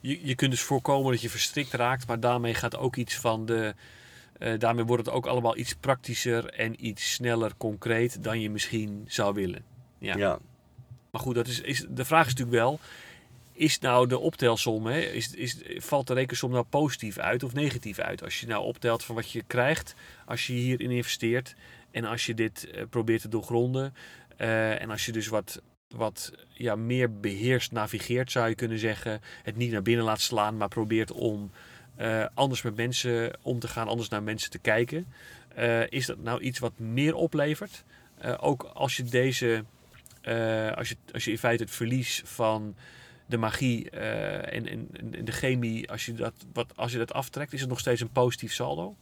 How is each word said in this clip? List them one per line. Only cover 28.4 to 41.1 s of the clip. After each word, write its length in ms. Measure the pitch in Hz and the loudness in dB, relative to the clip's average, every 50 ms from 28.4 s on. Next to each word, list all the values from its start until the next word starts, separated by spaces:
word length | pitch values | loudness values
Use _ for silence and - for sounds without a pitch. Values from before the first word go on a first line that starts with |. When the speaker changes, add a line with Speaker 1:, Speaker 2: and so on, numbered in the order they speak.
| 117 117 | 2 2
Speaker 1:
je 60 | 113 | 2
kunnen 240 | - 123 113 113 107 | 0 -2 -2 -2 0
zeggen, 420 | 107 117 107 95 - 113 107 107 - - - - | 0 0 -2 -2 -4 -6 -6 -6 -8 -14 -20 -10
het 140 | - - 104 | -10 -8 -2
niet 140 | 117 123 120 | -2 0 0
naar 120 | 113 104 | 0 0
binnen 220 | 95 113 117 120 117 | 4 4 4 4 6
laat 160 | 110 110 104 | 2 2 2
slaan, 360 | - - 120 107 104 107 110 | 0 0 2 2 2 2 2
maar 120 | 110 104 98 | 0 -2 -2
probeert 440 | - 120 110 107 113 110 110 - | 0 -2 0 2 2 2 2 0
om, 380 | - - - 117 107 104 101 95 92 - - - - - - - - | -2 0 0 0 0 0 -6 -8 -12 -16 -20 -20 -20 -20 -20 -20 -10
eh, 320 | - 110 113 110 110 110 - - | -6 -2 0 2 2 0 0 2
anders 280 | - 135 139 127 - | 2 2 2 2 0
met 140 | - 120 107 | -2 -4 -2
mensen 560 | 110 117 123 123 - - 123 120 117 117 117 - - | -2 -2 0 0 -2 0 0 0 0 0 -2 -4 -6
om 160 | - - 127 120 | -4 -4 -4 -2
te 100 | 117 113 | -4 -6
gaan, 200 | - 120 113 104 | -4 -2 0 0
anders 200 | 113 120 113 - | 0 -2 -2 -2
naar 140 | - 104 | -4 -4
mensen 280 | 104 107 107 107 - - | -2 -4 -4 -4 -6 -8
te 80 | - 92 | -8 -2
kijken. 480 | - 120 107 110 123 120 147 160 180 - - - - - - - - - - | 2 2 4 4 4 2 0 -6 -6 -8 -14 -18 -20 -20 -20 -20 -20 -16 -4
Eh, 360 | 117 113 117 117 117 117 - | 0 2 4 4 4 2 0
is 160 | - 135 123 | 0 -4 -2
dat 120 | - - 104 | -2 -4 -6
nou 220 | 120 117 120 - | -4 -4 -4 -2
iets 180 | - 127 127 - | -2 -4 -4 -2
wat 200 | 123 113 - - | -4 -4 -4 -6
meer 360 | 113 110 113 127 143 156 160 | -6 -4 0 2 2 2 2
oplevert? 680 | - 165 160 - 151 143 147 151 - 208 202 - - - _ - - - - _ - | 2 0 0 2 2 2 2 0 -4 -6 -12 -14 -20 -20 _ -20 -20 -20 -20 _ -8
Eh, 160 | - 117 123 - | -4 -4 -4 2
ook 220 | - 147 143 127 | 2 2 2 2
als 340 | - - - - 135 127 127 | -2 -12 -4 -2 -2 0 0
je 60 | - | -2
deze, 640 | 127 120 123 123 127 131 120 - 127 117 113 113 107 110 - - - - - - - - - - | -2 2 4 4 4 4 2 2 2 2 2 2 0 -6 -16 -20 -20 -20 -20 -20 -20 -20 -20 -12
eh, 500 | - - 113 113 113 113 110 110 110 110 | -4 -2 0 0 2 2 2 2 0 0
als 160 | - - 113 - | -2 -2 -4 -6
je, 80 | - - - - | -6 -8 -12 -8